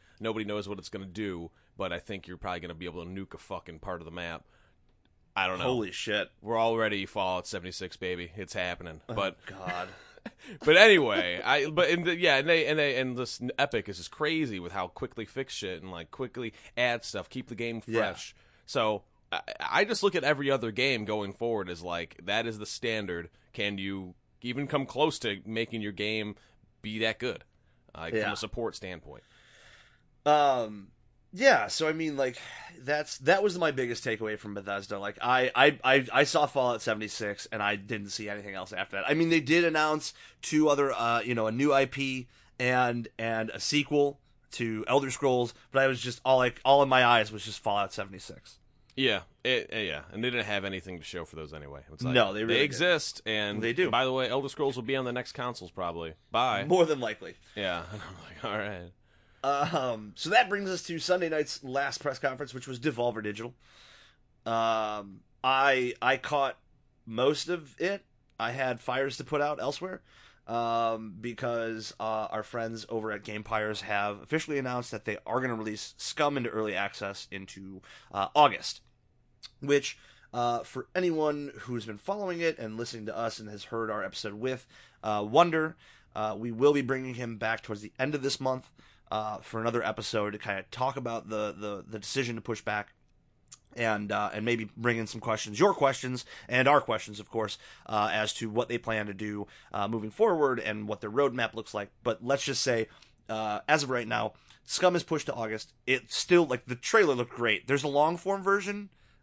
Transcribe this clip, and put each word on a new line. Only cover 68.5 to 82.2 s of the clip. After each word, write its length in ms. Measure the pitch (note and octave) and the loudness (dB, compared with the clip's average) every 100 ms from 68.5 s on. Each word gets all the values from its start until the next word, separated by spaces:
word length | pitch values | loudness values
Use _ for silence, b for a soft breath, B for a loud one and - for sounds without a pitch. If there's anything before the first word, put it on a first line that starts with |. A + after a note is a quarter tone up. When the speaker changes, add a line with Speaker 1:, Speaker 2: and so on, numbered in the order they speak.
Speaker 2:
had 280 | B2 C3 A#2+ | -2 -2 -2
fires 380 | - B2+ C#3 - | -2 -2 -2 -4
to 60 | |
put 180 | B2+ D3+ | -4 -2
out 200 | D3 D3 | 0 -2
elsewhere, 400 | B2 - F#3 F#3+ _ b b b - | -4 -4 -8 -10 _ b b b -6
um, 680 | A#2 A#2 A#2 A#2 A2+ A2 F#2+ | -2 0 2 2 -2 -6 -10
because, 720 | A#2+ A2 B2 A#2 A2+ A2+ G#2+ - | -10 -6 -2 -2 -4 -6 -10 -6
uh, 280 | A2 A2 G#2+ | -4 -2 -4
our 120 | G#2+ | -6
friends 420 | A2 A#2+ A2+ A2+ G#2+ | -6 -6 -6 -6 -6
over 220 | A2+ A2 | -4 -4
at 120 | G#2 | -6
Gamepires 580 | G2+ G#2+ G#2+ A2 G#2+ G#2+ | -8 -10 -4 -2 -2 -4
have 400 | - G#2 G#2 G#2 | -2 -2 -2 -4
officially 360 | - D#3 - C#3+ | -2 -2 0 -4
announced 320 | C3 B2 A#2+ | -2 -4 -6
that 140 | G#2 | -6
they 120 | - G#2 | -4 -6
are 140 | - A#2+ | -2 0
gonna 140 | C3 | 0
release 380 | A2+ A2 G#2+ - - | -2 -4 -8 -10 -10
Scum 400 | - - D3 C#3 | -6 0 2 2
into 120 | A#2+ | -2
early 260 | A2 G#2+ | -2 -2
access 520 | F#2+ G2+ - G2 G2+ - | -2 -4 -4 -8 -8 -12
into, 500 | G2 F#2+ G2 F#2+ F#2+ - B B | -12 -12 -14 -14 -16 -18 B B
uh, 140 | G2 G2 | -2 2
August, 460 | D3 D3 F#2 - - _ _ _ _ _ _ - - | 8 8 6 -6 -10 _ _ _ _ _ _ -20 -6
which, 360 | C#3 C#3+ C#3 - b b b | 2 2 2 -10 b b b
uh, 260 | A#2+ A#2+ A#2+ | -2 0 -2
for 280 | - C3 - | -4 -12 -6
anyone 560 | F#3 F3+ D#3 D3+ D3 C#3+ A#2 | -2 0 0 0 -2 -6 -12
who's 240 | B2 A#2+ | -8 -8
been 120 | G#2+ G#2 | -8 -10
following 440 | - G#3 | -8 -6